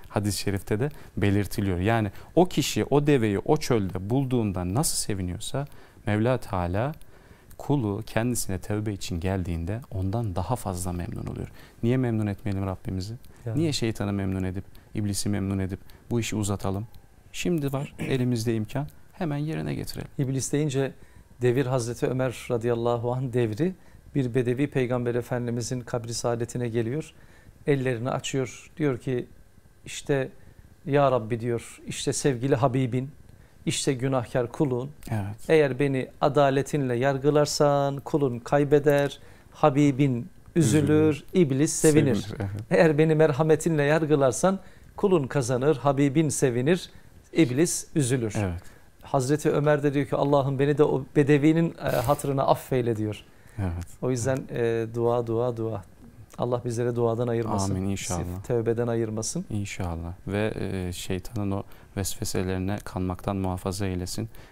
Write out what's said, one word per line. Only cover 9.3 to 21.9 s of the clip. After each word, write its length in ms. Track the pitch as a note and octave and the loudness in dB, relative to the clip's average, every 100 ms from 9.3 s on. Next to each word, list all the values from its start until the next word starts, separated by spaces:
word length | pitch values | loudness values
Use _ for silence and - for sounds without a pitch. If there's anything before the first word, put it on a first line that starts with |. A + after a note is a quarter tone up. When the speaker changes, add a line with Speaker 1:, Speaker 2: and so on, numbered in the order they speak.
| F#2+ F2 E2+ E2+ A2+ - | -2 -2 -4 -4 -6 -8
Speaker 1:
ondan 460 | F#2+ F#2+ A#2 A2 F2 | -6 -2 -2 -4 -4
daha 200 | F2+ B2 | -2 -4
fazla 360 | G2+ F2+ F#2 | -4 -6 -4
memnun 340 | F2 F2+ - - | -6 -6 -8 -8
oluyor. 220 | - - - - - | -10 -10 -14 -20 -4
Niye 140 | A#2 C3 | 0 2
memnun 300 | B2 A2 G#2 | 0 0 -2
etmeyelim 400 | F#2+ G2+ G2 G2 | -4 -4 -4 -4
Rabbimizi? 480 | F#2 - F#2 F#2+ A#2+ - - A#2 | -4 -6 -6 -6 -12 -16 -14 -6
Speaker 2:
Ya. 80 | |
Speaker 1:
Niye 180 | A#2+ E3 | -2 0
şeytanı 400 | C3+ A2+ G#2+ G2+ | 0 -2 -2 -2
memnun 300 | G2+ G2 F#2+ | -2 -2 -2
edip, 220 | F#2 F#2 - - - | -4 -6 -10 -16 -10
iblisi 340 | G#2+ G#2 G2 G#2 | -4 -4 -2 -2
memnun 300 | G2+ G2 G2 | -2 -2 -2
edip 200 | F#2+ G2 - - - | -4 -6 -12 -16 -4
bu 100 | A#2+ | -4
işi 160 | G#2+ G#2+ | -2 -2
uzatalım? 500 | G2+ G2 F#2+ G2 A#2 - - - - | -2 -2 -2 -4 -8 -14 -20 -20 -16
Şimdi 400 | - F3+ E3+ C#3 | -6 -2 -2 -2
var 220 | C3+ C#3+ - | -4 -6 -8
<clears throat> 20 | |
elimizde 560 | D#3+ C3 B2 A#2+ A#2 | -2 0 0 0 0
imkan, 320 | A2+ G#2+ C3+ D3 - - | -2 -2 -6 -6 -10 -16
hemen 240 | - E3 C#3+ | -6 -4 -4
yerine 380 | D3+ D#3 D3+ | -4 -4 -4
getirelim. 340 | C#3 - - - - | -6 -6 -8 -6 -4
Speaker 2:
İblis 340 | C3 C3+ - | -2 -2 0
deyince 400 | C#3+ D3+ C3 C3 - - - - - | 0 0 0 -2 -6 -20 -20 -20 -2
devir 240 | B2 B2 B2+ | 2 2 2
Hazreti 400 | C3 A#2 | 0 -2